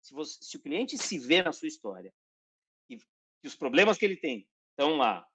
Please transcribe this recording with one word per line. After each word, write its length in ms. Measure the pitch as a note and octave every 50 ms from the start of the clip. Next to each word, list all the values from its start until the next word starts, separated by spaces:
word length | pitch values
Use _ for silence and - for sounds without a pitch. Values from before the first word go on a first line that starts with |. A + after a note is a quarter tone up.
Se 100 | _ -
você, 260 | C#3 C#3+ D3+ D3 - _
se 160 | - - -
o 60 | C#3+
cliente 340 | _ C#3 D3 G3 C4 B3 - A#3
se 200 | - - G#3 D3+
vê 240 | B2 B2 E3 F#3
na 100 | F3+ E3
sua 140 | C#3 - -
história 460 | D#3 D3+ _ - G#2+ F#2+ F#2 F#2 F#2 _ _ _ _ _ _ _ _ _ _ _ _ _ _ _ _
e 100 | A#2+ A2+
que 500 | _ _ _ _ _ _ _ _ - C#3+
os 80 | -
problemas 420 | _ D3 C3 - D#3+ G3+ A3 G#3 -
que 60 | A3
ele 120 | G3 F#3+
tem 300 | - - D3+ B2 G#2 - _ _ _ _ _
estão 260 | _ - C#3 D3+ D#3+
lá 300 | D3 B2+ A2+ F#2+ F2 - _